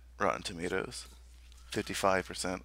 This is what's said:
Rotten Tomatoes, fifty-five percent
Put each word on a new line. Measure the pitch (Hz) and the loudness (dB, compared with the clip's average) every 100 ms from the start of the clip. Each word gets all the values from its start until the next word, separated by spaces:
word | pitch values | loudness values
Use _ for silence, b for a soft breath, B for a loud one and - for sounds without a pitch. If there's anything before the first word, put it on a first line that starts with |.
| - - | -14 0
Rotten | 98 60 | 2 2
Tomatoes, | - 85 90 92 - - - - - - - - - | -2 -4 0 0 -2 -8 -12 -18 -20 -20 -20 -18 -4
fifty-five | 110 - 95 98 95 - | -2 -2 2 4 4 2
percent | 90 90 92 | -4 -2 -2